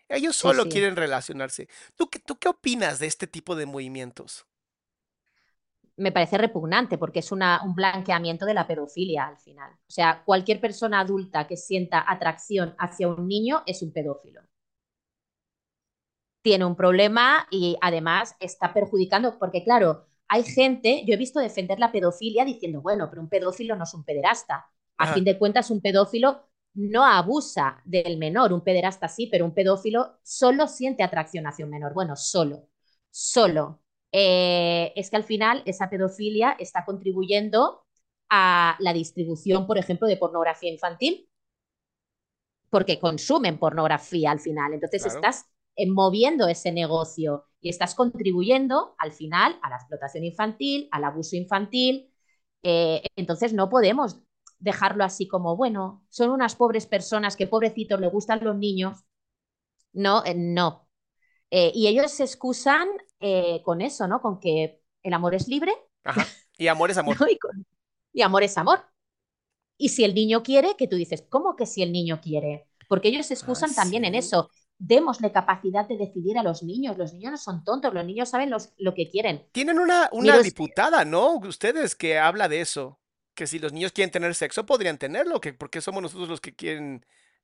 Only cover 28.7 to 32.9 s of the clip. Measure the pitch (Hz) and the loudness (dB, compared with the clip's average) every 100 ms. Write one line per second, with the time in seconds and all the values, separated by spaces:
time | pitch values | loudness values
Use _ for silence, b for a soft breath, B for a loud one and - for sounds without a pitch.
28.7 | 185 180 185 160 - 233 185 170 165 190 | 2 0 -4 -8 -6 -2 0 0 0 2
29.7 | 190 214 226 254 _ - - 247 269 302 | 2 0 -2 -2 _ -16 2 4 4 0
30.7 | - 262 254 185 165 160 165 151 147 151 | -2 -6 -2 -2 -2 -6 -8 -8 -10 -12
31.7 | 147 143 156 180 143 - 185 151 147 _ | -8 -6 -4 -4 -4 -2 0 0 -2 _
32.7 | _ _ | _ _